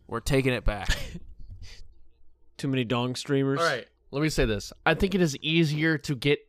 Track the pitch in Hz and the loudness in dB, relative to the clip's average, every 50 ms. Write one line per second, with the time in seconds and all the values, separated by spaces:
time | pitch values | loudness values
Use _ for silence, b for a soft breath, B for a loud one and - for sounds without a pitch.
0 | _ - - 117 - - 139 135 131 135 123 110 - - 104 101 92 - - - | _ -10 -8 -4 0 2 2 4 4 2 0 2 2 0 0 0 -2 -2 -2 -2
1 | - - - 175 - - - - - - - - - - - - - - - - | -4 -8 -10 -12 -14 -14 -14 -14 -14 -14 -14 -14 -14 -14 -14 -14 -16 -18 -18 -20
2 | - - - _ - - - _ - - _ - - 139 131 131 123 107 127 120 | -20 -20 -20 _ -20 -20 -20 _ -20 -20 _ -6 -4 -2 0 0 0 0 0 0
3 | 123 127 123 - - - 143 139 135 135 135 156 170 160 139 117 - - _ _ | 0 -2 -4 -6 -2 0 2 2 2 2 2 2 2 0 0 -2 -6 -12 _ _
4 | _ - - 139 156 156 - 160 135 110 104 98 - - - - _ 160 160 160 | _ -8 -4 -2 -2 0 2 2 2 2 0 -2 -4 -10 -14 -2 _ 2 2 4
5 | 202 190 190 185 175 156 135 - - 151 160 170 170 143 151 151 156 160 160 143 | 2 2 4 2 2 2 0 -2 -4 2 4 4 4 4 2 2 2 2 0 0
6 | - - 143 113 - 143 147 - - | -2 -4 -6 0 2 2 0 0 0